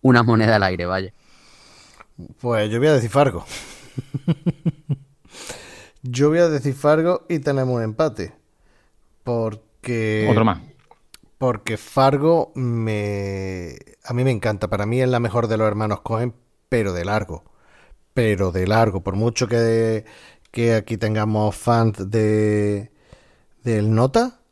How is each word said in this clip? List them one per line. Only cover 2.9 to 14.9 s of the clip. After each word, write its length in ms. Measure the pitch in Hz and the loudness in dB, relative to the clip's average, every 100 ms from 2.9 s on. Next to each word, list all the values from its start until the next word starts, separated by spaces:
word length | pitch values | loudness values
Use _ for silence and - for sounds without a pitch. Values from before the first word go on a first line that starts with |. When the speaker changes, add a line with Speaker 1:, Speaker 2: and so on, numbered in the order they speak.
Speaker 2:
decir 160 | 143 113 | 2 2
Fargo. 360 | 139 143 90 - | 2 2 0 -10
<laughs> 60 | - - - - - - 135 - - - - 170 - - 143 - _ _ - - - - - - _ 127 | -16 -16 -20 -16 -16 -10 -6 -2 -2 -2 -2 -6 -6 -8 -10 -10 _ _ -20 -16 -16 -18 -20 -20 _ -10
Yo 220 | 123 147 | 2 2
voy 120 | 160 | 4
a 100 | 170 | 2
decir 240 | 151 131 | 2 -2
Fargo 520 | 135 151 156 165 180 - | 0 2 4 2 0 -2
y 100 | 165 | -4
tenemos 380 | 139 139 131 123 | 0 0 0 -2
un 40 | |
empate. 520 | 110 107 156 107 90 - _ _ _ _ _ _ _ _ | -2 -2 -2 -2 -10 -10 _ _ _ _ _ _ _ _
Porque 1040 | - 117 113 107 _ _ - 120 110 107 107 | -4 -2 -4 -8 _ _ -8 -4 -2 0 2
Speaker 3:
Otro 140 | 107 | 4
más. 160 | 113 85 - - _ - _ - _ _ | 2 0 -8 -20 _ -20 _ -20 _ _
Speaker 2:
porque 400 | 131 110 - 107 | -2 -2 -6 -8
Fargo 760 | - - 135 139 151 165 - - | -4 2 4 4 2 2 0 -4
me, 1200 | 127 117 110 107 104 101 98 98 95 92 87 64 - _ | -4 -2 -2 -2 -4 -4 -6 -6 -8 -8 -10 -14 -20 _
a 100 | - | -6
mí 120 | 117 127 | -2 0
me 60 | |
encanta. 380 | 117 110 104 92 | 0 -2 -4 -4
Para 160 | 101 | -4
mí 140 | 104 | -2